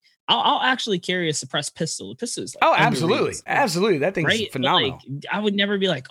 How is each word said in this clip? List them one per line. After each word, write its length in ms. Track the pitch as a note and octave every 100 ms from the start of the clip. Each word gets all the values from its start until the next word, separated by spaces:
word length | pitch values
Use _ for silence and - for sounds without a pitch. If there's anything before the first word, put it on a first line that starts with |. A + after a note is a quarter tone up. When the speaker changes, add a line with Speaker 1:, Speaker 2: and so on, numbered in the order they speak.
| _ _ -
Speaker 1:
I'll, 120 | A#3
I'll 220 | - D4
actually 360 | B3+ C4 - F#3
carry 280 | - F3+ E3
a 60 |
suppressed 400 | D3 B2 D#3 D3
pistol. 380 | - D#3+ - F#2+
A 20 |
pistol 300 | A2+ B3 -
is, 100 | -
like, 100 | -
Speaker 2:
Oh, 80 | D#4
Speaker 1:
underrated 200 | C4 G#3+ G#3+
Speaker 2:
absolutely. 300 | E3 C#4 D#3
Speaker 1:
stuff, 100 | - -
Speaker 2:
Absolutely. 520 | - C4 E3 G#3+ D#3
That 160 | D#3
thing's 140 | F#3+ D#3
Speaker 1:
right? 120 | G#3+
But, 80 | G3
Speaker 2:
phenomenal. 480 | C3+ C3 F3 C#3+ C3 -
Speaker 1:
like, 180 | C#3+ -
I 100 | E3+
would 140 | G#3+
never 220 | G3+ G3+ G3+
be 120 | F#3+
like, 180 | C#3+ C3+